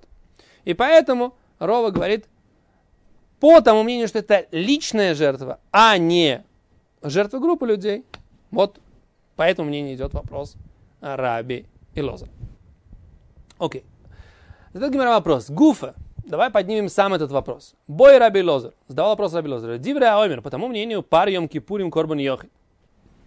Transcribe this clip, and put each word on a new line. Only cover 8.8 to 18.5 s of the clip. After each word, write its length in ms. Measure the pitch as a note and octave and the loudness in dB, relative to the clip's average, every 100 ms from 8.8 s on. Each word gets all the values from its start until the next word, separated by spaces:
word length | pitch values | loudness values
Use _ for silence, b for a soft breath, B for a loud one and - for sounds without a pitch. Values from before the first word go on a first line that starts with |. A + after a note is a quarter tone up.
| _ _ _ _ _ - | _ _ _ _ _ -2
по 80 | |
этому 240 | E3 F3+ D3+ | -2 -2 -6
мнению 260 | D3 C#3+ | -6 -8
идёт 180 | C3 C3+ | -10 -10
вопрос 440 | D3 - C#3+ D3 - - _ _ _ | -10 -10 -14 -14 -18 -20 _ _ _
Раби 640 | C#3+ C3 B2+ A#2 B2 B2 - _ _ | -12 -6 -4 -4 -6 -10 -12 _ _
Элоза. 340 | - C3+ - - - - - _ _ _ - - - _ - - _ | -8 -8 -10 -18 -18 -20 -20 _ _ _ -20 -20 -20 _ -20 -20 _
Окей. 260 | E3 C3 - _ - b b b b b b | -8 -8 -18 _ -20 b b b b b b
Задает 180 | F3+ C#4 | -8 -4
Гемара 180 | C4+ B3 | -2 2
вопрос. 380 | A3 E3+ C3+ G#2+ | 2 2 -2 -2
Гуфа. 460 | D#3 D#4 A3+ B2+ - - - - | 2 2 2 -6 -16 -20 -18 -8
Давай 240 | D#3+ A#3+ | -2 0
поднимем 400 | G#3+ F3+ G#3+ G3 | 0 -2 -4 -2
сам 240 | - G3 | 0 0
этот 160 | F3+ C#3 | 0 -2
вопрос. 440 | C#3 - B2 - _ - | -4 -6 -12 -16 _ -12
Бой 300 | D#3 C4+ C4 | 6 8 10
Раби 240 | A3+ G3 | 6 4
Лозер. 320 | F3+ | 2